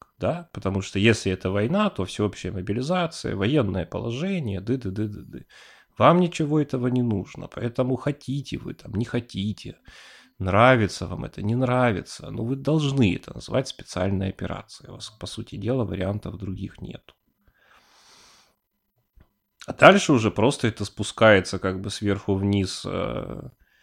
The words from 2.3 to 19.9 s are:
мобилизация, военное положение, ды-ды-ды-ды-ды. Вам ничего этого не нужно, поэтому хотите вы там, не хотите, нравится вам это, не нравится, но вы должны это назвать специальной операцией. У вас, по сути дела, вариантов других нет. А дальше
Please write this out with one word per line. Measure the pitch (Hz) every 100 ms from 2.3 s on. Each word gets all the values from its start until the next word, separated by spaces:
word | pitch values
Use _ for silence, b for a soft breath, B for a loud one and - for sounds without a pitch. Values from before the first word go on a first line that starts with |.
| - -
мобилизация, | 104 92 107 131 180 202 - 117
военное | 101 101 151 104 92 82
положение, | - 117 120 185 190 123 95
ды-ды-ды-ды-ды. | 101 131 98 95 107 104 - 62 - B B B B -
Вам | 117 175
ничего | 175 175 151 151
этого | 143 131 123
не | 123
нужно, | 120 101 - - -
поэтому | - 117 117 127 127
хотите | - 147 - 143 131 -
вы | 117
там, | - -
не | 98 -
хотите, | 123 120 - 101 98 - - B B B B B _
нравится | 92 98 123 127 101 - 87
вам | 92
это, | - -
не | 104
нравится, | 120 127 123 123 95 - - -
но | 104
вы | 113 135
должны | 135 156 147 139 110 87
это | -
назвать | - - 117 135
специальной | - - - 95 95 95
операцией. | - 92 95 - - -
У | 101
вас, | -
по | - -
сути | - 104 107
дела, | 104 131 104
вариантов | 92 92 104 - -
других | 98 98 98 -
нет. | - - - _ _ _ b b b b b b b b b b b b _ _ _ _ _ _ - _ _ _ -
А |
дальше | - 160